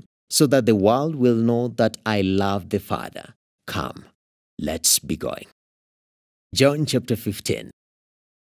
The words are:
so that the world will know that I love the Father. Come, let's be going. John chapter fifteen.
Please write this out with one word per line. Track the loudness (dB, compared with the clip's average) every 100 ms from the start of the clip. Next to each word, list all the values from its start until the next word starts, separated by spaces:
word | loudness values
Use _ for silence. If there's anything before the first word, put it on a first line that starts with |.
| -16 _ _
so | 2 4
that | 4 4
the | 4
world | 4 4 0 2
will | 2 4
know | 2 2 -2
that | 0 -2 -2 -2
I | 0
love | 2 2 0 -2 -4
the | -6
Father. | -4 -6 -8 -14 -18 -20 _ _ -10
Come, | -8 -8 -10 -20 _ _ _ _ -10
let's | -8 -4 0 -2
be | -2 -6
going. | -6 -10 -14 _ _ _ _ _ _ _ _ _ _
John | 2 2 4 0
chapter | -2 -2 -4
fifteen. | -4 -6 -6 -6 -8 -20 _ _ _ _ _ _